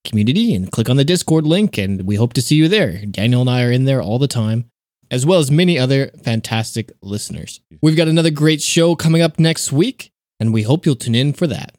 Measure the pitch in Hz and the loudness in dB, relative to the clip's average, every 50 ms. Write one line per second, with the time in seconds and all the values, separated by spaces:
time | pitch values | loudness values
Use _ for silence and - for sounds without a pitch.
0 | - - - 104 104 117 143 208 233 233 175 92 92 - - 120 110 123 127 139 | -10 -4 -2 0 2 2 2 2 0 0 0 -2 -4 -4 -4 -2 0 0 2 2
1 | 139 151 180 170 - - 160 160 151 151 165 196 214 - - 107 98 95 98 95 | 2 2 0 -2 0 0 0 0 2 2 2 2 0 0 -2 -2 -4 -4 -4 -4
2 | 92 98 104 101 120 120 - 135 120 - 151 151 156 165 208 220 165 104 78 104 | -4 -2 0 0 0 0 -2 -2 -2 2 2 2 4 4 2 0 0 -2 -4 -6
3 | 101 104 95 92 104 120 127 123 127 127 123 123 123 120 123 127 131 135 135 127 | -10 -8 -6 -2 0 0 2 0 0 0 0 0 0 0 0 0 0 0 0 -2
4 | - 98 110 127 143 135 - 123 107 110 110 120 117 - _ _ _ _ _ _ | -2 -2 -2 -2 -2 -2 -2 -2 -2 -2 -2 -4 -6 -8 _ _ _ _ _ _
5 | _ - 139 127 131 160 190 175 147 127 147 160 180 180 175 127 127 127 139 135 | _ -6 -4 -2 2 2 2 2 2 2 2 2 2 2 2 2 0 0 0 0
6 | 135 - - - - 123 113 110 - - 113 113 110 - - 113 107 - - _ | -2 -2 -8 -8 -4 -4 -4 -4 -4 -4 -4 -4 -4 -4 -6 -8 -8 -8 -12 _
7 | - 98 101 104 - - 87 80 85 - - - _ _ 78 76 - 156 156 160 | -12 -10 -8 -8 -8 -10 -12 -12 -14 -14 -18 -20 _ _ -6 0 0 2 4 2
8 | 165 160 160 165 160 165 151 143 147 156 156 147 - - - 170 165 170 170 - | 2 2 2 2 2 2 2 2 2 2 2 0 -2 -2 2 2 2 2 2 2
9 | - 160 160 165 170 160 - - 160 165 160 - - - 135 143 196 262 - - | 2 2 4 4 2 2 2 2 2 2 0 -2 -4 -2 0 0 0 0 -2 -8
10 | - - _ _ _ _ _ - 107 113 110 110 107 110 143 - - 160 135 - | -14 -20 _ _ _ _ _ -4 -2 0 0 0 0 0 0 0 0 0 -2 -2
11 | - 120 113 120 139 147 139 - 180 147 110 78 139 - - | -2 -2 0 0 0 0 0 -2 -2 -4 -4 -6 -10 -14 -18